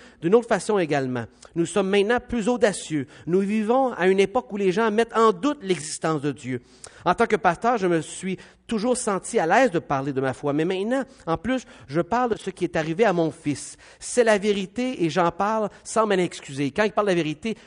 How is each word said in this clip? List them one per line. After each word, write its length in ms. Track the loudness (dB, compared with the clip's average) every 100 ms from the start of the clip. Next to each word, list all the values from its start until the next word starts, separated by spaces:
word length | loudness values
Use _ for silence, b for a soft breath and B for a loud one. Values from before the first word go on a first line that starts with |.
| B B
d'une 140 | 2
autre 140 | 4 4
façon 300 | -2 0 0
également. 460 | 2 0 -2 -4 -8 B B
Nous 100 | -4
sommes 240 | -2 0 2
maintenant 320 | 2 2 0
plus 260 | -2 -2 0
audacieux. 580 | 2 2 0 -4 -6 -6 B B
Nous 140 | 0
vivons 520 | 0 0 2 2 2
à 140 | 0 2
une 120 | 4
époque 320 | 2 0 -4
où 60 | -2
les 120 | 0
gens 200 | 2 2
mettent 260 | 2 0 4
en 160 | 4
doute 280 | 4 0 -2
l'existence 580 | -2 -4 -4 -6 -2 -2
de 100 | -2
Dieu. 300 | -4 -6 -8 B B B B -2
En 80 |
tant 120 | 2 2
que 100 | 2
pasteur, 420 | 2 0 0 0
je 80 | 2
me 160 | 0
suis 340 | -2 -8 -8 -8 B B -6
toujours 320 | -2 0 -2
senti 400 | -2 -4 -2 -2
à 80 | 2
l'aise 240 | 4 4
de 80 | 2
parler 340 | -2 -2 -2
de 80 | -2
ma 140 | -2
foi. 180 | -2 -2
Mais 140 | 0 0
maintenant, 380 | -2 -2 -2 -4 B B
en 120 | -4
plus, 260 | -2 -4 -4 B B
je 160 | -4
parle 320 | -2 0 0
de 40 | -2
ce 120 | -8
qui 140 | -6
est 120 | -4 -2
arrivé 300 | -2 2 2
à 80 |
mon 160 | 2 0
fils. 480 | -2 -6 -6 -6 -18 B B
C'est 260 | -6 2
la 120 | 4 4
vérité 680 | 2 -2 -2 -4 -4 -2
et 40 | -2
j'en 220 | 2 0
parle 400 | 0 -2 0 -4 B
sans 240 | -6 0 2
m'en 60 |
excuser. 580 | 2 0 -4 -12 -6 -4
Quand 140 | 0
il 80 | -2
parle 140 | 0 0
de 60 |
la 40 | 0
vérité, 400 | 0 -4 -6 -8